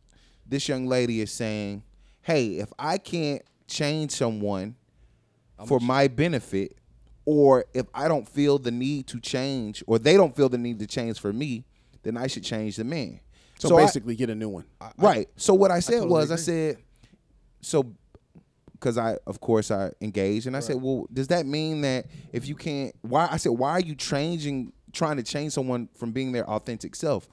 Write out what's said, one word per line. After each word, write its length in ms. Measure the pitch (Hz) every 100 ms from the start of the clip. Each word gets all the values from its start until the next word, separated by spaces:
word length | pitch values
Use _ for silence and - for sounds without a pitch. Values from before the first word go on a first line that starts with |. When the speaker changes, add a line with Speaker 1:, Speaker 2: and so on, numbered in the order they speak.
| _ _ _ _ -
Speaker 1:
this 220 | 139 -
young 180 | 135 127
lady 340 | 127 120 113
is 100 | 107
saying, 520 | - 113 107 101 101 - _ _ _
"Hey, 360 | - 156 113 85
if 140 | 107 -
I 200 | 147 190
can't 440 | - 170 151 139 - _ -
change 440 | - 147 156 151
someone 640 | - 120 110 104 95 101 123 _ _ _ _ _ _ _ -
Speaker 2:
I'm 80 | 110
Speaker 1:
for 100 | 131
Speaker 2:
a 20 |
ch- 40 |
Speaker 1:
my 240 | 120 135 139
benefit, 720 | 120 170 139 - 135 - - _ _ _ _ -
or 400 | 151 139 127 -
if 120 | 127 123
I 140 | 123 151
don't 180 | 151 107
feel 320 | 143 143 143
the 100 | 120
need 360 | 120 131 147 -
to 120 | 120
change, 640 | - 127 135 135 107 104 -
or 100 | 113
they 180 | 123 190
don't 180 | 170 123
feel 140 | 135
the 80 | 123
need 200 | 120 110
to 60 | 107
change 300 | - 117 107
for 120 | 101
me, 300 | 107 151 117 - _ _ -
then 140 | - 117
I 100 | 131
should 160 | 117
change 320 | - 110 110 98
the 80 |
man." 380 | 117 165 110 - - _ _ -
Speaker 3:
So 120 | -
Speaker 1:
So 80 | 165
I 80 | 151
Speaker 3:
basically, 300 | 135 110 113
get 140 | 123
a 60 | 110
new 140 | 110
one. 160 | 92 - -
Speaker 2:
I, 40 | 110
I, 40 | -
Speaker 1:
Right. 320 | 196 123 - -
So 160 | -
what 180 | 190 196
I 80 | 175
said 140 | 175 233
Speaker 2:
totally 100 | 175
Speaker 1:
was, 180 | 165 151
I 20 | 165
Speaker 2:
agree. 80 |
Speaker 1:
said, 340 | 165 165 156 - _ _ _ _ _ _ _ _
so, 340 | - 156 127 - _ - _ - _ _ _ -
'cause 180 | 127 117
I, 200 | 113 104 -
of 140 | 98
course, 320 | - 110 -
I 200 | 101 95 -
engaged, 440 | 107 101 95 107 123
and 80 | 135
I 40 |
Speaker 2:
Right. 40 | 127
Speaker 1:
said, 160 | 131
"Well, 260 | 131 131 -
does 140 | 131 135
that 160 | 170 139
mean 340 | 151 156 156
that 260 | 143 127 - - -
if 120 | 120 131
you 60 | 143
can't, 380 | 165 143 135 -
why?" 280 | 110 139 165
I 60 | 156
said, 160 | 151
"Why 180 | 120 135
are 80 | 175
you 160 | 170 143
changing, 800 | - 143 156 170 147 135 110 - _
trying 240 | - 160 143
to 80 |
change 300 | 110 147 151
someone 340 | 143 131 123 113 -
from 160 | 120
being 220 | 117 131
their 160 | 123 -
authentic 440 | 107 127 113 - -
self? 340 | 151 110 -